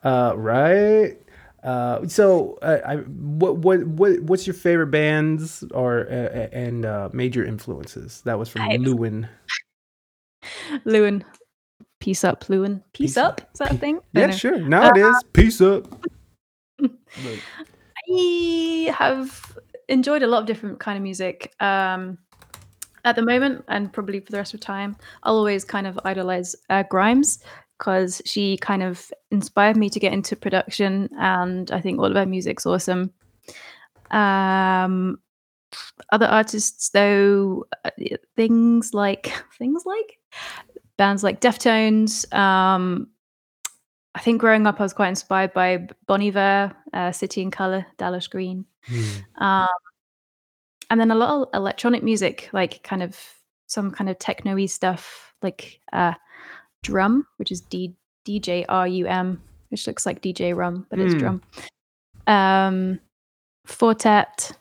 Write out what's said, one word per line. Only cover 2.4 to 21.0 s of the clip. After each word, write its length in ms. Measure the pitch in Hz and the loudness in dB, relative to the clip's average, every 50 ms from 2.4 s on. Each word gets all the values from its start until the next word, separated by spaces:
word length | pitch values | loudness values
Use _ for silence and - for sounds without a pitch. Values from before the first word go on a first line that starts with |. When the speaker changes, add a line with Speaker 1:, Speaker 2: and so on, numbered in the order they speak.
| 135 98 - - | 2 -2 -6 -6
Speaker 1:
uh, 160 | - 160 160 - - | -2 0 0 0 0
I, 100 | - 143 151 | -4 -6 -6
what, 600 | - - 143 - 143 147 147 156 175 185 135 165 | -6 -10 -12 -10 -8 -6 0 0 2 2 2 2
what, 260 | 165 190 190 180 175 165 | 4 4 4 4 2 -2
what, 320 | 156 156 196 202 180 - | 0 2 4 4 4 2
what's 240 | - 156 185 185 185 | 2 0 -2 -2 -2
your 80 | 190 175 | -6 -8
favorite 340 | - - 175 170 170 160 147 | -2 0 2 2 2 2 2
bands 720 | 131 151 151 151 156 156 151 156 156 156 156 160 - - - - - | 2 2 2 2 2 2 2 0 0 -2 -4 -8 -12 -14 -16 -8 -4
or, 280 | 127 127 123 120 120 | -2 0 0 0 0
uh, 120 | 113 98 120 | -2 -2 -4
uh, 360 | 123 120 - - 123 110 107 | -4 -4 -4 -4 -6 -8 -6
and, 340 | - 120 123 120 120 120 113 | -6 -6 -6 -6 -4 -4 -4
uh, 240 | 110 107 104 101 95 - | -4 -4 -6 -6 -6 -6
major 300 | 123 127 127 123 127 110 | -4 -4 -2 -2 -2 -2
influences? 800 | - 113 107 - - 98 69 73 - - - - 117 - - _ | -2 -4 -8 -8 -10 -12 -12 -12 -14 -16 -16 -16 -16 -18 -10 _
That 120 | 123 117 104 | -4 -4 -4
was 100 | 113 113 | -6 -6
from 140 | - - | -6 -6
Speaker 2:
Nice. 180 | 110 110 - 120 | -2 -2 0 0
Speaker 1:
Lewin. 480 | 127 131 127 117 117 113 107 110 113 110 - _ _ - - - - _ _ _ _ _ _ _ _ _ _ _ _ _ _ _ - - - - - - 302 269 - | 0 0 0 0 -2 -4 -4 -6 -10 -10 -14 _ _ -10 -10 -10 -10 _ _ _ _ _ _ _ _ _ _ _ _ _ _ _ -20 -18 -16 -16 -12 -10 -10 -8 -2
Speaker 2:
Lewin, 380 | 214 220 214 208 208 202 202 - - - - _ _ _ _ _ _ _ _ - _ _ _ | 2 4 4 4 4 2 -2 -6 -8 -20 -20 _ _ _ _ _ _ _ _ -20 _ _ _
peace 240 | - - 190 - - | -4 -4 -2 0 0
up, 240 | 185 - - - - | 0 0 -2 -4 -2
Lewin. 360 | 196 190 190 202 202 190 _ _ _ | -2 0 0 -2 -4 -8 _ _ _
Peace 180 | - 277 - | -4 -4 -2
Speaker 1:
Peace 60 | 269 240 | 0 0
Speaker 2:
up? 240 | 277 359 - - | 0 0 0 -4
Speaker 1:
up. 80 | - _ _ | -14 _ _
Speaker 2:
Is 60 | - | -6
that 100 | 285 269 | -4 -2
a 40 | - | -2
Speaker 1:
Pe-, 40 | - | -2
Speaker 2:
thing? 180 | - 294 302 349 | -2 -2 -4 -4
I 40 | _ _ - | _ _ 2
Speaker 1:
yeah, 60 | - | 2
Speaker 2:
don't 80 | 202 294 | 4 4
know. 60 | - | 2
Speaker 1:
sure. 240 | 190 - 240 381 254 | 0 -2 -2 -2 0
Now 300 | 165 139 156 180 233 240 | 0 2 4 6 8 8
it 100 | - 196 202 | 8 8 8
Speaker 2:
Uh, 60 | 226 | 6
Speaker 1:
is. 140 | 240 247 - _ _ | 6 4 2 _ _
Peace 280 | - - 226 226 - | 6 6 6 6 6
up. 260 | 185 190 202 190 196 - - - | 6 6 6 4 -2 -8 -18 -12
Speaker 2:
<laughs> 60 | - 349 _ - _ _ _ _ _ _ _ _ _ _ _ _ | -12 -12 _ -12 _ _ _ _ _ _ _ _ _ _ _ _
Speaker 1:
But 600 | 285 247 - _ _ _ - - 131 127 110 - - - - - 311 _ _ _ _ _ _ - - - 370 | -2 -2 -2 _ _ _ -16 -12 -10 -10 -10 -12 -14 -16 -18 -18 -20 _ _ _ _ _ _ -20 -6 -4 0
Speaker 2:
I 800 | 370 359 349 349 339 339 339 330 330 330 330 330 330 320 320 - - | 0 2 2 0 0 0 0 0 0 -2 -2 -2 -2 -2 -2 0 0
have 600 | - - 262 269 262 269 - - - - - - _ _ _ - _ - | 0 0 0 -2 -6 -10 -12 -16 -20 -20 -20 -20 _ _ _ -20 _ 0
enjoyed 360 | 269 254 247 285 294 302 269 | 0 2 2 2 2 2 2
a 40 | 226 | 2
lot 140 | 240 226 | 2 0
of 40 | 220 | 0
different 340 | 214 220 220 - 208 185 - | -2 -6 -6 -6 -12 -10 -10
kind 180 | - - 202 | -8 -8 -6
of 60 | 196 | -6